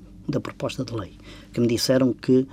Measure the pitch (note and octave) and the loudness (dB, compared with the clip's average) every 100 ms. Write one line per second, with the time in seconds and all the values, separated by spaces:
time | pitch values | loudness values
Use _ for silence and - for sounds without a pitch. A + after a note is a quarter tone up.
0 | - - - C3+ - - C3+ - A#2 A#2 | -20 -14 -6 -6 -6 -8 -6 -6 -6 -8
1 | F#2 - - - - - A#2+ A#2 - C3 | -10 -14 -20 -20 -8 0 0 2 2 2
2 | C3 - - B2+ C3+ | 2 0 2 4 2